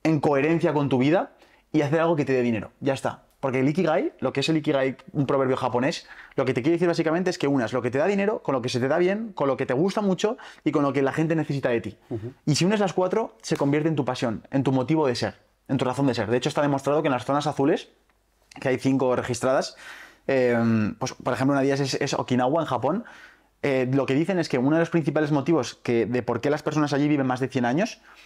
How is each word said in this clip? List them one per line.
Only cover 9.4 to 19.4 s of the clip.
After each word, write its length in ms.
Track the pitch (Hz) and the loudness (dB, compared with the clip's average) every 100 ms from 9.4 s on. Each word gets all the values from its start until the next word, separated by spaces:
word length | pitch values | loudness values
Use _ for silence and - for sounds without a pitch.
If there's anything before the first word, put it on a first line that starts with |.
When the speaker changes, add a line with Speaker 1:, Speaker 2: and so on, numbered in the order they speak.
| 139 | 0
Speaker 1:
lo 100 | 123 | 0
que 80 | 131 | 0
te 80 | |
gusta 260 | 127 190 220 | 0 0 0
mucho 380 | 202 180 208 254 - - | 0 0 0 -2 -10 -6
y 60 | 151 | -2
con 120 | 151 | 2
lo 120 | 143 | 2
que 80 | 139 | 2
la 100 | 135 | 0
gente 240 | 131 160 165 | 0 0 0
necesita 320 | 151 139 131 | 0 -2 0
de 140 | 117 | -2
ti. 160 | 107 - _ | -2 -12 _
Speaker 2:
Ujú. 240 | 117 113 - - | -10 -10 -6 -2
Speaker 1:
Y 80 | |
si 100 | 135 | 2
unes 160 | 175 214 | 2 2
las 140 | 196 | 0
cuatro, 420 | - 185 214 226 - | 0 0 0 -2 -8
se 160 | - 156 | -6 -2
convierte 320 | 139 151 160 | 0 2 0
en 60 | 147 | 0
tu 80 | 127 | -2
pasión, 400 | 127 123 104 - | -2 -4 -4 -4
en 120 | 139 | -2
tu 100 | 135 | 0
motivo 340 | 131 127 160 143 | 0 0 2 2
de 80 | |
ser, 200 | 120 107 - _ _ - | 0 -4 -6 _ _ -6
en 80 | 131 | -2
tu 80 | |
razón 220 | 127 127 139 | -2 0 0
de 80 | |
ser. 160 | 117 101 | 0 0
De 80 | 127 | 0
hecho, 100 | 147 | 0
está 140 | 156 | 0
demostrado 400 | 143 139 139 147 | 0 0 0 0
que 60 | 151 | 0
en 40 | |
las 140 | 123 120 | -2 -2
zonas 200 | 143 151 | -2 -2
azules, 440 | - 143 196 - _ _ _ _ _ _ - | 0 0 0 -4 _ _ _ _ _ _ -8
que 80 | 135 | -2
hay 100 | 127 | 0
cinco 360 | 135 135 127 | 0 2 2
registradas, 640 | 123 117 117 | 0 -2 -2